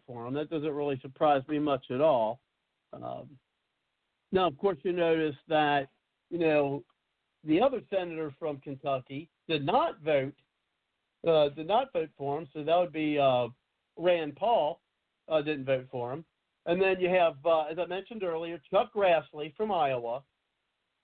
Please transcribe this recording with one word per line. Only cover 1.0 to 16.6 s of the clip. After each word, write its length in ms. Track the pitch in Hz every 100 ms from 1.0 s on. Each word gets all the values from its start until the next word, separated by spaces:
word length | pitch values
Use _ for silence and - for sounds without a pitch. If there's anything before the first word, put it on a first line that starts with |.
surprise 420 | 139 - 156 139 131
me 100 | 147
much 280 | 147 131 -
at 100 | 127
all. 400 | - 123 110 123 _ _ _ _ _
Um, 360 | - - - 143 135 _ _ _ _ _ _ _ _ -
now, 140 | 185 175
of 100 | 135
course, 200 | 196 185
you 100 | 190
notice 440 | 175 165 160 156 139 -
that, 400 | 156 147 143 139 _ _ _ -
you 80 | 175
know, 440 | 160 151 139 143 - _ _ _ _ _
the 160 | 151 160
other 200 | 269 233 -
senator 440 | 190 175 160 156 139
from 200 | 156 139
Kentucky 720 | 151 135 143 131 - 139 170 _ -
did 160 | 156
not 360 | 139 247 330 180
vote, 320 | 151 143 135 - _ _ _ _ _ _ _ _ 170
uh, 240 | 156 147
did 160 | 147 160
not 260 | 226 262
vote 180 | 175 160 -
for 220 | 139 147
him. 100 | 160
So 100 | 156
that 140 | 147 175
would 160 | 175
be, 260 | 156 151 147
uh, 300 | 135 123 120 - _ _ _ -
Rand 400 | 175 175 147 143
Paul, 440 | 214 214 147 - _ _ _ _ -
uh, 140 | 156
didn't 220 | 151 147
vote 220 | 131 131 127
for 220 | 123 120
him. 120 | 147 - _ _ _